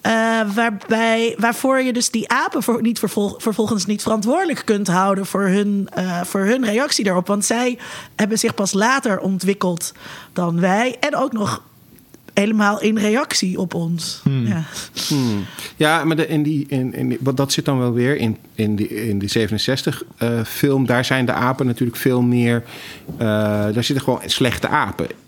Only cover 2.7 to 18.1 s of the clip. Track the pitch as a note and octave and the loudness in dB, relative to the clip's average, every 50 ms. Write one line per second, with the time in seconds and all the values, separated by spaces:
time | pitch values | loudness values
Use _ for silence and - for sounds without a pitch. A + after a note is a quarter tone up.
2.7 | A3+ A#3 A3+ A#3 A3+ - - G3+ - G#3+ G3+ G3 G3+ - - A3+ G#3 - G#3+ G3+ | 0 2 2 0 0 0 -2 -2 0 0 0 0 -2 -2 -4 -2 0 0 0 0
3.7 | A3+ G3+ F3 G3 G#3+ G3+ - - A3 A3 G3 A3+ C#4 F4+ G4 E4+ C4 - - - | 0 -2 0 -2 -2 -2 0 0 0 0 2 2 2 2 2 0 -2 -2 0 0
4.7 | G#3+ G3+ G#3 F#3 F3 F#3 F#3+ G3 G3 G3 G3 - - G#3 G3+ F#3+ F#3 G3+ G#3 G#3 | 0 0 2 2 2 4 4 4 2 0 -2 -2 -2 0 2 4 4 2 2 2
5.7 | G3+ G3 F#3+ - - - F#3 F#3 F3 F3 F3+ - - G3 F#3+ G3+ A3+ C4 B3+ G#3+ | 0 0 -2 -2 -4 -4 -2 -2 -2 -4 -4 -2 -2 0 2 2 2 2 2 0
6.7 | G#3 A3+ C#4+ D4+ - - A#3 G3 F3+ F3+ F3+ - G3+ G3+ G#3 - A3+ A#3 B3 B3 | 2 0 0 0 0 0 2 2 2 0 0 0 0 0 0 0 0 2 0 0
7.7 | B3 A#3+ - - - - - - - - G#3+ G3+ A3 G#3 - A3+ - - G3 F3+ | -2 -4 -10 -16 -14 -16 -16 -14 -2 -2 0 0 0 0 0 0 0 0 -2 0
8.7 | - F#3+ G#3+ A#3 C4 C#4 - A#3+ F#3+ - - F#3+ F#3+ F3+ - F#3+ G3 G3 - F3+ | 2 2 2 4 2 2 2 0 -2 0 0 -2 -2 0 0 0 0 2 0 -2
9.7 | F3 E3+ - - - - - - - - - - - - F3 E3+ E3+ E3+ F3+ F#3 | -2 -2 -6 -10 -10 -14 -18 -18 -18 -18 -18 -8 -4 -2 0 0 2 2 2 4
10.7 | F#3 G#3 A#3+ B3+ B3 - - D4 - - C4 C#4 B3+ A3 G3+ - - - - - | 4 2 2 0 -2 -2 -2 -2 0 0 -2 0 0 -2 -2 -2 -4 -6 -10 -20
11.7 | - - - - - - - _ - - _ - - G3+ G3+ G#3+ A3+ G#3+ G#3 G3+ | -20 -20 -20 -20 -20 -20 -20 _ -20 -20 _ -4 0 0 2 2 2 2 2 2
12.7 | G#3 G#3 - A3 G#3+ A3 G#3+ G#3+ G#3+ G3+ G3+ - - - - F#3 F3+ - F#3+ E3+ | 2 2 0 0 2 2 2 2 2 2 0 0 -2 -2 -2 -2 -2 -2 -4 -4
13.7 | - E3+ E3+ E3 E3+ E3 - - - - - C#3+ C3+ C3 A#2 G#2+ F#2+ E2 D#3 - | -2 -4 -2 -2 -2 -4 -4 -8 -10 -2 0 0 2 2 0 0 0 0 -2 -6
14.7 | - - - - - - - - D3+ C#3 B2+ A#2+ G#2+ G2+ F#2+ - - - - - | -10 -12 -14 -12 -10 -8 -4 -2 0 0 2 0 0 -2 -4 -6 -10 -14 -14 -16
15.7 | - - D3+ D3+ D#3+ E3 C#3+ D#3+ D#3+ D3+ D#3 - E3 D3+ D3+ D3 D#3+ C#3+ C#3+ - | -4 0 0 2 2 2 2 0 0 0 0 0 0 0 0 0 -2 -2 -2 -2
16.7 | D3 C3 B2+ B2+ - - C3 B2+ B2 - C3 C3+ C3 C3 C#3 C3+ - - - - | -2 -2 -2 -2 -4 -4 -2 -2 -2 -2 -2 -2 0 0 0 0 0 -2 0 0
17.7 | C#3 B2+ B2 B2 A#2 A#2+ A#2+ C3 | 0 2 2 2 2 2 2 2